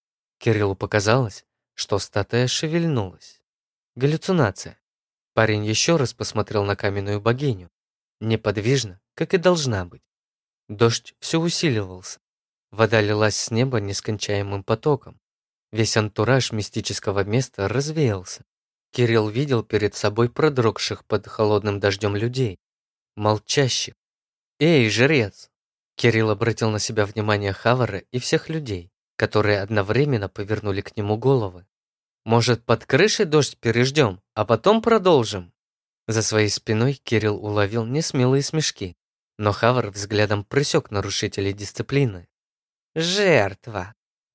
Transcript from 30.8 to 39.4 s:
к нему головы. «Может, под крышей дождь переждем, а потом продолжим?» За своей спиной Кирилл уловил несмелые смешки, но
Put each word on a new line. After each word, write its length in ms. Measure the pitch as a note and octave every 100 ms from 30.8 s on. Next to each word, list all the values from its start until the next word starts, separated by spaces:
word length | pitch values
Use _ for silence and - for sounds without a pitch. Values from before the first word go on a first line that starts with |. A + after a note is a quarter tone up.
к 120 | - -
нему 200 | G2+ G#2+
головы. 500 | B2+ C3+ G#2 F2+ - _ _ _ _ _ -
«Может, 380 | A#2 A2+ A#2
под 200 | - A2+
крышей 400 | - C3+ G#3 -
дождь 320 | G3 D3+ C3+ -
переждем, 640 | A#2+ A2+ B2+ C#3+ B2 F#2 _
а 100 | -
потом 380 | G#2+ A2+ F#3 A3
продолжим?» 720 | A3+ A3+ F#3 D#3 G#2+ G2+ F2+ _ _ _ _ _ -
За 160 | A2
своей 280 | G#2+ A2 G#2
спиной 500 | - - A2 B2+ C#3
Кирилл 400 | - A2+ G#2+ G#2
уловил 440 | G#2 G#2 G2+ A2+ A2+
несмелые 560 | C#3 E3 C#3+ B2 C3+
смешки, 520 | C#3 D#3 D3 - F#2 - _ _ _
но 140 | -